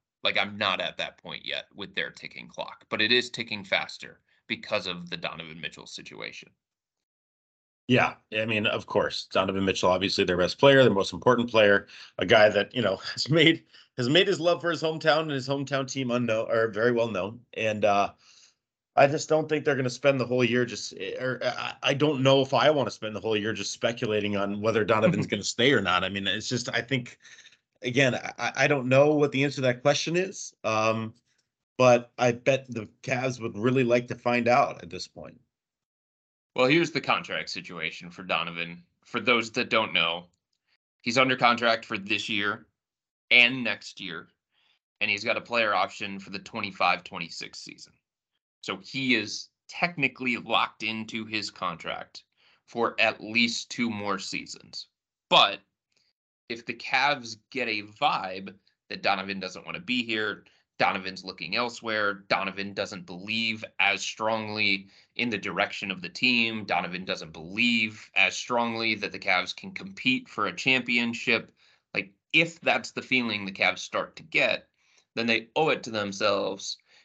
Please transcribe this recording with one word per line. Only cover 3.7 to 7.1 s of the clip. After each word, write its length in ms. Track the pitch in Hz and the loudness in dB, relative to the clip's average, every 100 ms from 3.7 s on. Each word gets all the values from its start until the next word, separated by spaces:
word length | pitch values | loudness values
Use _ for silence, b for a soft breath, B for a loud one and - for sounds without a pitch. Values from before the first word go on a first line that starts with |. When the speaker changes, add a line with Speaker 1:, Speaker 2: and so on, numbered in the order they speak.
| 90 76 - 60 - _ _ - | -2 -2 -10 -16 -20 _ _ -8
Speaker 1:
because 400 | 117 - 107 92 | -8 -4 -4 -4
of 220 | 87 87 | -8 -8
the 80 | 87 | -8
Donovan 420 | - 80 82 82 | -8 -8 -12 -12
Mitchell 260 | 76 - - | -12 -14 -16
situation. 640 | - - 53 55 - - _ _ _ _ _ _ | -16 -16 -12 -12 -14 -18 _ _ _ _ _ _